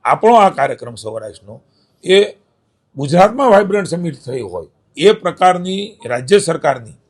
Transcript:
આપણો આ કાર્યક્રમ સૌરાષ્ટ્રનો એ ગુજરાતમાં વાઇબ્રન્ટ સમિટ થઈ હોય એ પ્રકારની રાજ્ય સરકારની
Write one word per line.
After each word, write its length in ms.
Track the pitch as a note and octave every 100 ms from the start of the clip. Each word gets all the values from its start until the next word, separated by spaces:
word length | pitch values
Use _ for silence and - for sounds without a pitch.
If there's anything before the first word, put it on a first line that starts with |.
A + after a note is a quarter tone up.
| A#2+
આપણો 280 | D3 A3 A#3
આ 140 | G3
કાર્યક્રમ 460 | C#3 C3+ A#2 A#2+ A#2
સૌરાષ્ટ્રનો 600 | G#2+ A2 G#2+ G2+ G2+ A2+ _ _ _ _
એ 140 | - G3 G#3 - _ _ _ _ _ C3+
ગુજરાતમાં 520 | C#3+ E3+ G3+ B3 C4
વાઇબ્રન્ટ 400 | G3+ G3+ G3+ F3+
સમિટ 280 | E3+ F3 C3 -
થઈ 160 | C3
હોય 280 | G2+ F2 D#2 _ _ -
એ 160 | F#3
પ્રકારની 680 | G#3+ F3+ - F#3 F3+ F3+ F#3+ G#3 _ A#2+
રાજ્ય 340 | B2 B2+ G3+
સરકારની 580 | E3 D#3+ D3+ C3 A2+ - _